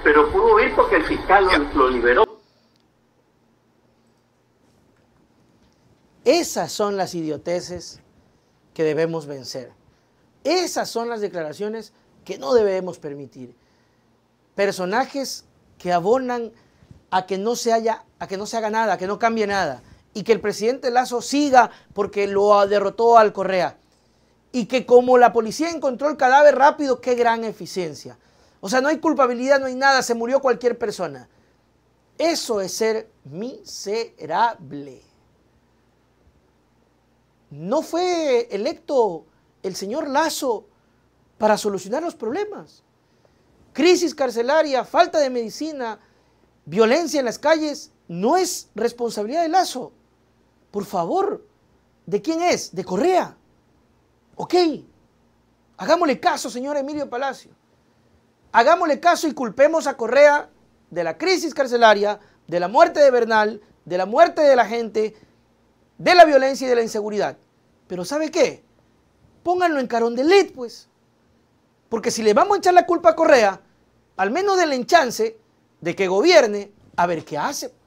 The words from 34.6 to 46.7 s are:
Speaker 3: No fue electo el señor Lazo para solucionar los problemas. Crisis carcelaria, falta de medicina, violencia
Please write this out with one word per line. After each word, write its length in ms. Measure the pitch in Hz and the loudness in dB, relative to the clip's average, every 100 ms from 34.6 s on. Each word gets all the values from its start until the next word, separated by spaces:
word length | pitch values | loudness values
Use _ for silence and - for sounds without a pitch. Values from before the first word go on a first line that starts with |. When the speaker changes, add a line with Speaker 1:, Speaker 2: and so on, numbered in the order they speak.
| 143 143 139 123 _ _ _ _ _ _ _ _ _ _ _ _ _ _ _ _ _ _ _ _ _ _ _ _ _ | -16 -16 -16 -20 _ _ _ _ _ _ _ _ _ _ _ _ _ _ _ _ _ _ _ _ _ _ _ _ _
Speaker 3:
No 300 | 143 170 277 | -14 -4 -4
fue 640 | 311 330 359 349 302 247 233 | -2 -4 -2 -2 0 0 -2
electo 760 | 196 240 330 _ 285 220 165 _ _ _ _ | -6 -6 -8 _ 0 0 -4 _ _ _ _
el 140 | 190 185 | -10 -8
señor 320 | 196 262 302 | -8 -8 -4
Lazo 560 | 269 320 - 277 214 _ _ _ _ _ _ _ _ | -2 -2 -4 -4 -6 _ _ _ _ _ _ _ _
para 200 | 214 208 | 0 0
solucionar 440 | 214 196 190 247 | -2 -6 -6 -6
los 140 | 339 - | -6 -8
problemas. 680 | 214 302 415 359 156 _ _ _ _ _ _ _ _ _ _ | -8 -6 -8 -10 -20 _ _ _ _ _ _ _ _ _ _
Crisis 420 | - 320 359 339 - | 0 2 4 0 -2
carcelaria, 720 | 269 226 240 311 302 262 214 | -4 -2 0 2 2 -2 -2
falta 340 | 285 349 339 | 0 2 2
de 100 | 277 | -2
medicina, 720 | 247 226 - 311 294 233 208 _ _ _ _ _ _ | -2 -8 -10 -10 -8 -10 -12 _ _ _ _ _ _
violencia 540 | - | -8